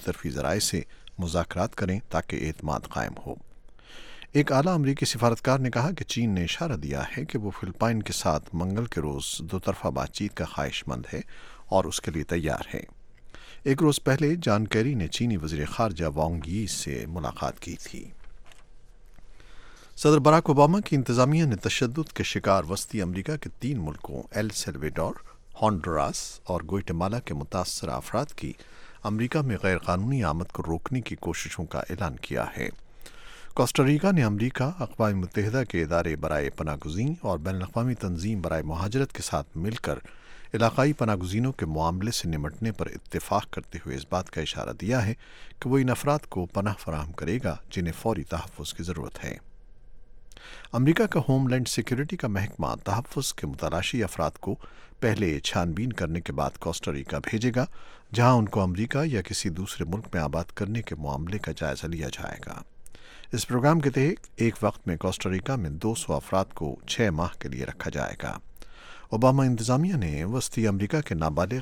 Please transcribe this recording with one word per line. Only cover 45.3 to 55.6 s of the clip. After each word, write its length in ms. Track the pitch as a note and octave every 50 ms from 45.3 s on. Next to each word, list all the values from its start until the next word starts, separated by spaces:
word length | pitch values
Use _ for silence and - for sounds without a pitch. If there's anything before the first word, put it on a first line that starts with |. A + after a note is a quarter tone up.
| - - - - - -
کہ 100 | - B2
وہ 80 | C3
ان 120 | C#3 C3 B2+
افراد 300 | A#2+ - - C#3 D3 D3 - -
کو 160 | - F#2+ F2
پناہ 280 | - - G2 G2 G#2 G2 -
فراہم 320 | - - D#2 D2+ D2+ D#2
کرے 280 | - - C#2+ E2 G#2 - -
گا 140 | F2+ D2+ - - -
جنہیں 240 | - F#2+ F2 E2 D#2+ -
فوری 240 | - A2+ A2 D#2 C#2
تحفظ 500 | - E2 E2+ E2+ E2+ - - D#2 - -
کی 100 | - E2+
ضرورت 400 | F2+ E2 E2 A1+ - - - -
ہے۔ 140 | - - - - - - - - - - - - - - - - - - - - - - - - - - - - -
امریکہ 340 | - A#2+ C3 D3+ D#3+ - A3+
کا 140 | - - E3 B2 -
ہوم 180 | C3 C3+ C3+
لینڈ 200 | B2 B2+ B2+ A#2+
سیکیورٹی 500 | - - B2 A2+ - B2+ B2+ D3 - -
کا 100 | - -
محکمہ 400 | A#2 G2 F#2+ G#2 - - - D2 B1 A#1 - -
تحفظ 500 | - G#2+ A#2+ B2+ - - C#3+ C3 - -
کے 140 | - -
متلاشی 560 | D2 C2+ - E2 D#2 D#2 F2 G2+ - - A#2+ G#2
افراد 280 | F2 - E2+ D#2+ D2
کو 240 | - - - F#2+ - - - - - - - - - -
پہلے 400 | - A2 G2+ G#2 G#2 E2 D2+ C#2
چھان 320 | - - - G2+